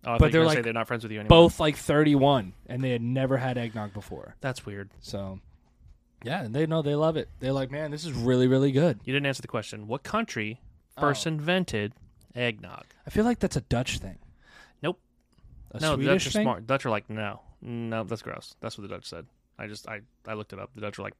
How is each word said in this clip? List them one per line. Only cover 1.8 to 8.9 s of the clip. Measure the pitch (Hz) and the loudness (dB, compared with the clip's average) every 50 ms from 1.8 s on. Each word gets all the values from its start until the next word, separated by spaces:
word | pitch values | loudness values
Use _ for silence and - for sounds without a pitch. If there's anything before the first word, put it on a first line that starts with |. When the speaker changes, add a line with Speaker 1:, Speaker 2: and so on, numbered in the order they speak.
| - - 147 147 156 151 147 139 131 143 143 127 104 92 92 - - | -2 2 4 4 6 6 6 6 6 6 4 4 2 -4 -12 -16 -14
Speaker 2:
and | - 123 123 131 | -10 -6 -4 -2
they | 131 | 0
had | 123 120 117 | 0 0 0
never | 120 127 131 131 131 135 | 0 0 0 0 0 0
had | 131 127 131 123 123 | 0 0 -2 -2 -4
eggnog | 120 117 107 113 107 101 95 | -4 -6 -6 -6 -8 -8 -8
before. | 104 98 - 95 - - - - - | -12 -12 -12 -12 -14 -14 -16 -16 -8
Speaker 1:
That's | - 135 127 - - | -8 -6 -6 -6 -10
weird. | - 101 101 98 98 _ - | -12 -12 -12 -12 -14 _ -20
Speaker 2:
So, | - - - 101 98 95 95 95 - - - _ _ _ _ _ - - - _ _ _ _ _ - | -16 -10 -10 -8 -8 -8 -10 -14 -16 -20 -20 _ _ _ _ _ -20 -20 -20 _ _ _ _ _ -6
yeah, | 113 143 196 143 | -4 -4 -4 -4
and | 110 110 | -4 0
they | 139 160 | 0 0
know | 160 160 165 151 | 2 2 0 2
they | 143 147 | 2 2
love | 147 156 160 160 | 2 2 2 2
it. | 156 110 - - - | 0 -4 -6 -10 -6
They're | 131 127 135 | -4 -2 0
like, | 139 135 123 | 0 -2 -4
"Man, | 135 147 156 151 | -4 -6 -6 -6
this | 143 151 160 | -6 -8 -8
is | 170 135 | -6 -4
really, | 117 117 123 127 127 127 | -2 2 4 4 6 6
really | 127 131 135 135 143 131 | 6 6 6 4 4 4
good." | 139 160 - | 4 4 4